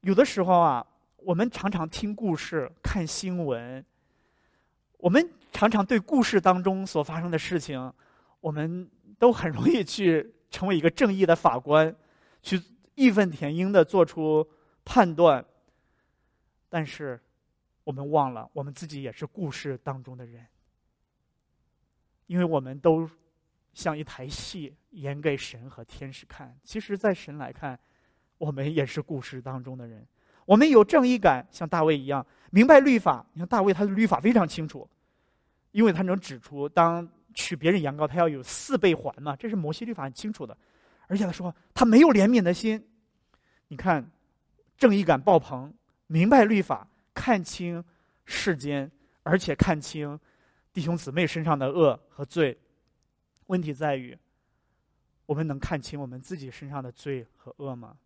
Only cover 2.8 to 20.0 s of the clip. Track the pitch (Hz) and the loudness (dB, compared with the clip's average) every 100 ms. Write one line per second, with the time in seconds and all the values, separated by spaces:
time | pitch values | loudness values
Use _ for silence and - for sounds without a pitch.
2.8 | - 208 160 - 190 180 156 120 120 131 | -6 -4 -4 -6 -6 -6 -4 -6 -8 -16
3.8 | - _ _ _ _ _ _ _ _ _ | -18 _ _ _ _ _ _ _ _ _
4.8 | _ _ 175 220 339 _ _ - 214 220 | _ _ 2 2 2 _ _ -2 0 0
5.8 | 190 226 190 285 226 202 185 180 185 190 | 0 -2 0 0 2 2 2 2 0 -4
6.8 | 190 160 147 165 175 160 - 175 - 135 | -4 -4 -4 -6 -4 -6 -4 -6 -6 -10
7.8 | 127 - _ _ _ _ 160 151 160 175 | -10 -16 _ _ _ _ -10 -6 -6 -8
8.8 | 170 _ _ - 240 226 170 127 - 320 | -12 _ _ 2 4 4 -4 0 2 2
9.8 | 185 - 190 160 - _ _ - 185 180 | -2 0 2 2 -2 _ _ -8 -2 2
10.8 | 160 - 220 196 180 165 160 120 147 151 | 0 2 0 2 2 4 2 -2 2 4
11.8 | 160 - _ _ _ _ - 185 - _ | 4 -2 _ _ _ _ -6 -6 -6 _
12.8 | _ - 262 202 190 151 143 160 185 202 | _ 2 4 4 0 -2 -6 -4 2 4
13.8 | 160 196 165 - 156 156 156 _ _ _ | 4 4 2 0 0 0 -2 _ _ _
14.8 | - 254 190 156 170 135 - _ _ _ | -2 2 2 4 4 4 -4 _ _ _
15.8 | _ _ _ _ _ _ _ _ _ 170 | _ _ _ _ _ _ _ _ _ -6
16.8 | 151 - 147 120 _ _ _ _ _ _ | -6 -8 -12 -12 _ _ _ _ _ _
17.8 | - 135 143 156 139 117 117 - 139 139 | -12 -10 -2 0 0 -4 -12 -12 -12 -12
18.8 | 160 143 135 - 151 - 165 - 147 127 | -14 -12 -12 -12 -14 -8 -10 -8 -10 -8
19.8 | - 135 | -10 -12